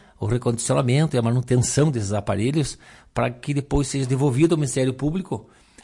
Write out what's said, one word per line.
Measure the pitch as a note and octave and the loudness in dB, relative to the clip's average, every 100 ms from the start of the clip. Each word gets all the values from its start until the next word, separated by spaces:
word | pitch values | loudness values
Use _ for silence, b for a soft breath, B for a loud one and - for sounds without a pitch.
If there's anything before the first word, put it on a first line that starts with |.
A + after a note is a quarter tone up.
| B B | B B
o | G#2+ | -2
recondicionamento | B2 A#2+ A#2 - C3+ B2 C3+ D#3 B2+ | -2 0 -2 0 0 2 2 2 0
e | |
a | |
manutenção | A2+ B2 B2 B2 A#2 - D#3+ | 0 0 2 2 2 2 2
desses | A#2+ G2+ | 0 -2
aparelhos, | G#2 G2+ G2 A#2 D#3 C3+ - B B B | -2 -2 -2 0 0 -2 -6 B B B
pra | - A#2+ | -2 -2
que | B2 - | -4 -6
depois | C#3+ C3 C#3 C#3 | -4 0 0 0
seja | C#3 C3 | -2 -2
devolvido | C3 C#3+ B2 E3 | 0 2 4 4
ao | E3 | 4
Ministério | C#3 C3+ C3 | 0 0 0
Público | C3 D3 F3+ - G#2+ - b b b | 0 -2 -2 -4 -8 -10 b b b